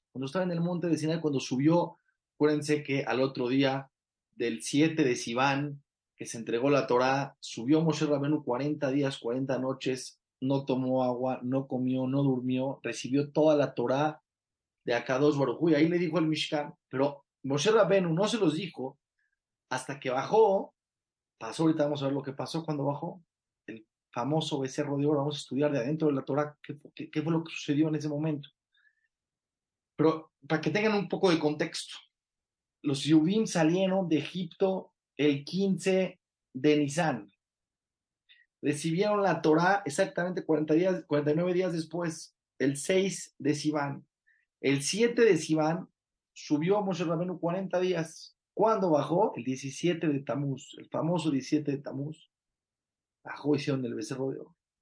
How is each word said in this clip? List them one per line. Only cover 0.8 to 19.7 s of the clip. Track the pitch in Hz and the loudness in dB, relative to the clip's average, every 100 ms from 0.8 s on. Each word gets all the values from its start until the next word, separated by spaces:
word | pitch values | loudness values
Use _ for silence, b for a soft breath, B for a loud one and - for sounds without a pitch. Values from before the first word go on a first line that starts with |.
| 170 | -2
de | 156 | 0
Sinai, | 151 170 | 0 -2
cuando | 156 135 | -2 -2
subió. | - 127 143 170 156 B B B _ | -2 0 4 4 2 B B B _
Acuérdense | - 151 151 143 147 | 0 2 2 0 -2
que | 147 139 | 0 -2
al | - 117 | 0 0
otro | 135 - 120 | 0 0 0
día | 135 135 135 135 _ _ _ _ - | 2 2 0 -6 _ _ _ _ -6
del | 117 113 | -4 -4
siete | - 143 160 160 | -2 2 2 4
de | 135 123 | 2 0
Sivan, | - 117 139 139 147 143 _ _ _ | -2 0 0 0 -2 -8 _ _ _
que | - 117 | -16 -12
se | 120 | -10
entregó | 113 117 135 | -4 0 2
la | 143 - | 2 2
Torá, | 123 127 135 135 - | 2 2 0 -2 -10
subió | - - 117 156 | -14 -6 2 2
Moshe | 165 147 | 4 2
Rabbenu | 151 143 143 151 | 0 0 0 0
cuarenta | 143 123 143 151 143 | 0 -2 -2 -2 0
días, | 139 135 135 | 0 0 -2
cuarenta | 117 127 135 123 | -4 -2 -2 -2
noches, | 131 135 135 131 - - _ _ | -2 -4 -4 -4 -8 -18 _ _
no | 131 139 139 | -2 0 0
tomó | 131 127 131 | -2 0 2
agua, | 127 123 127 123 | 0 0 -2 -4
no | 123 135 135 | -2 -2 -2
comió, | 127 127 131 131 | -2 -2 0 0
no | 139 | 2
durmió, | 139 127 123 127 135 131 | 2 2 0 0 -2 -4
recibió | 120 113 120 139 143 | -6 -6 -2 0 0
toda | 156 156 151 | 2 4 4
la | 131 | 2
Torá | - 120 131 156 151 _ _ _ _ _ _ | 0 0 0 0 -4 _ _ _ _ _ _
de | - | -2
Akadosh | 117 - 131 147 143 | -2 0 2 4 4
Baruj | 131 117 | 0 0
Hu, | 170 | 2
y | |
ahí | 147 165 | 4 4
le | 175 | 2
dijo | 175 165 | 0 0
el | 160 | 0
Mishkan. | 151 - 151 147 - _ | 0 -2 -4 -4 -10 _
Pero | 131 143 - _ _ | -2 -2 -2 _ _
Moshe | 131 143 170 | -4 0 4
Rabbenu | 220 185 196 175 | 6 6 4 4
no | 160 208 | 2 0
se | 226 | 2
los | 185 | 2
dijo | 151 196 - 127 - _ _ _ _ _ _ _ | 0 -4 -10 -12 -12 _ _ _ _ _ _ _